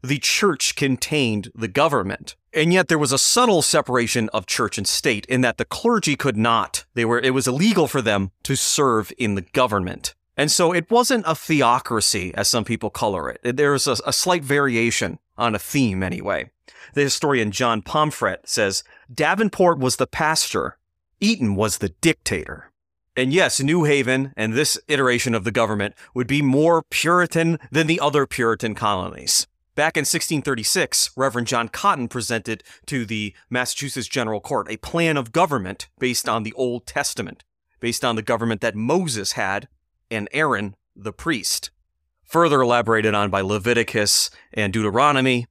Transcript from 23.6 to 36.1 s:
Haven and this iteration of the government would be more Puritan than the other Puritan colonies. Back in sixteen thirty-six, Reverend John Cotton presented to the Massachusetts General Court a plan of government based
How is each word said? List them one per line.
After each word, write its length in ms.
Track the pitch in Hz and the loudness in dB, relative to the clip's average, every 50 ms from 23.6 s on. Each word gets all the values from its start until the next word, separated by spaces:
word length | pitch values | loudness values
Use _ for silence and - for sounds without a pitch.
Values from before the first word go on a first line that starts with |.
| 135 143 160 180 156 | 0 2 2 4 4
Haven 480 | 147 143 143 127 120 131 131 135 139 - | 4 4 2 2 2 0 0 -2 -4 -4
and 160 | - 110 110 110 | -4 -4 -2 0
this 260 | 123 151 147 - - _ | 0 0 0 0 -4 _
iteration 460 | - 151 135 135 127 120 120 - 127 113 | -2 0 2 2 2 2 2 0 0 0
of 100 | 110 92 | 0 -2
the 80 | 117 | -2
government 440 | 101 120 113 104 107 104 101 104 - _ - - _ | 0 0 0 0 0 -2 -4 -4 -6 _ -20 -10 _
would 140 | 127 123 | -6 -2
be 160 | 117 135 143 147 | 0 0 2 2
more 400 | 135 127 143 156 165 170 160 156 | 4 4 4 4 4 4 2 2
Puritan 720 | _ - - - 156 175 180 175 165 - 165 165 165 165 147 - 123 | _ -6 -2 0 2 4 2 2 2 0 0 2 2 0 -2 -4 -2
than 160 | - 151 160 | 0 0 2
the 120 | 151 165 175 | 2 2 2
other 280 | 143 147 139 147 135 | 2 2 2 2 0
Puritan 480 | - - - 120 117 110 104 - 113 104 | 0 -2 0 0 0 0 0 -2 -6 -4
colonies. 720 | - 113 104 101 92 90 90 - - 64 - - - - _ _ _ _ _ _ | -2 0 0 0 0 -2 -6 -10 -10 -4 -2 -2 -2 -2 _ _ _ _ _ _
Back 240 | - 147 160 - | -2 -2 0 0
in 80 | 165 143 | -2 -2
sixteen 380 | - - 160 - - 170 143 - | -2 -2 -4 -2 -2 -4 -4 -2
thirty-six, 680 | 147 135 117 107 - - 185 160 127 - - - - _ | -2 -4 -2 -2 -2 0 0 -2 0 0 -2 -2 -2 _
Reverend 320 | 131 131 135 110 123 117 | -2 -2 -2 0 -2 -4
John 200 | - 131 120 117 | -2 -2 -2 -2
Cotton 400 | 113 - - - 202 190 147 123 | -4 -6 0 0 0 2 2 -4
presented 560 | 117 - 127 110 - 120 113 90 113 113 - - - - _ _ | -6 -6 -8 -4 -4 -4 -4 -2 -4 -8 -8 -8 -20 -20 _ _
to 200 | - 147 131 117 | -8 -6 -6 -4
the 280 | 101 113 107 107 101 - - _ _ | -4 -4 -4 -4 -6 -8 -12 _ _
Massachusetts 580 | 120 123 127 123 - - 143 139 - 135 117 | -2 -2 -2 -2 -4 -6 -6 -8 -6 -8 -8
General 320 | - - 135 120 110 110 104 | -4 -4 -4 -2 -2 -4 -6
Court 280 | - - 147 117 98 - | -6 -4 -4 -4 -4 -4
a 80 | 110 | -10
plan 400 | 107 - - - 170 170 165 156 | -12 -10 -4 -2 0 2 2 0
of 140 | 143 127 113 | 0 -2 -2
government 580 | - 165 180 175 143 123 92 92 101 - - _ _ | 0 0 2 2 0 -4 -4 -6 -10 -12 -14 _ _
based 320 | _ 123 127 | _ -2 -2